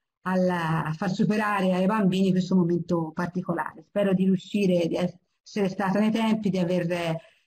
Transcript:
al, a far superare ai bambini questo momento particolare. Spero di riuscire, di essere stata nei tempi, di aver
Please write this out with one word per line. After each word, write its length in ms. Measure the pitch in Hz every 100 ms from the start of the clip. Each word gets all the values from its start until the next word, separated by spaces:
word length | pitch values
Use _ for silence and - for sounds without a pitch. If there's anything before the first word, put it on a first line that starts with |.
| _ _
al, 260 | 185 185 185
a 440 | 175 160 160 156 156
far 140 | 196
superare 600 | 202 175 214 208 202 185
ai 120 | 180 190
bambini 440 | 220 185 185 190
questo 240 | 185 - 185
momento 540 | 170 170 165 170 156
particolare. 680 | 170 170 185 180 165 - - -
Spero 240 | 202 196
di 100 | 185
riuscire, 640 | 190 185 - 208 190 175 165
di 100 | 175
essere 720 | 180 - _ _ - 214 190
stata 300 | 202 190 202
nei 120 | 220
tempi, 400 | 220 220 214 196
di 80 | 185
aver 580 | 170 180 170 175 170 160 - _